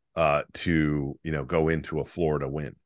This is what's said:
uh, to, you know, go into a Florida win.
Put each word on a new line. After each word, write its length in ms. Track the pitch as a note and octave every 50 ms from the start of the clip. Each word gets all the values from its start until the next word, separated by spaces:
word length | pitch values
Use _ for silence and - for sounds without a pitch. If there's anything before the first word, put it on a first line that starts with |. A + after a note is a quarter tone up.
| _ _ -
uh, 260 | E2+ E2 D2+ D2 D2 - _ -
to, 640 | - - F#2 E2 D#2+ D#2 D2+ D2 D2 C#2+ C#2 C#2 -
you 80 | - D#2+
know, 140 | D#2 D2 C2+
go 240 | B1 F2 E2 D#2 D#2+
into 320 | E2 D#2+ D2 - D#2 D2+
a 40 | C2+
Florida 440 | - - F2 E2+ D#2 D2+ D2 C#2 C2+
win. 260 | C#2 D2+ D2 B1+ - _ _